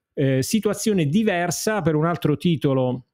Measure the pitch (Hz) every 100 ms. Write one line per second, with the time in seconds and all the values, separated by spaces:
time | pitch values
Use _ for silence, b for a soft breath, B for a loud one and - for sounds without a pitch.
0 | _ - 135 131 131 220 208 196 - 202
1 | 147 175 214 180 175 - - 214 160 151
2 | 160 170 151 147 180 165 143 135 127 127
3 | -